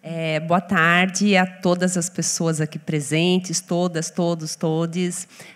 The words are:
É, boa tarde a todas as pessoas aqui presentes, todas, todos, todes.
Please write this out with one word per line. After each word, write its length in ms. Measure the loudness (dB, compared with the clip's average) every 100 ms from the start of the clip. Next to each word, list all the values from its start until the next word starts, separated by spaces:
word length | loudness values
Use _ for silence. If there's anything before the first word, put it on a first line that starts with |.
É, 360 | -8 -6 -2 -2
boa 200 | 2 0
tarde 720 | 2 2 6 4 2 2 4
a 120 | 4 2
todas 500 | -2 0 2 0 0
as 100 | -4
pessoas 540 | -4 -4 -2 -2 0
aqui 160 | -4 -6
presentes, 800 | -4 -4 0 0 2 2 0 -8
todas, 500 | -2 -2 0 -2 -6
todos, 440 | -2 -2 -2 -6
todes. 720 | -4 -2 0 -2 -2 -4 -4 -14 -18 -20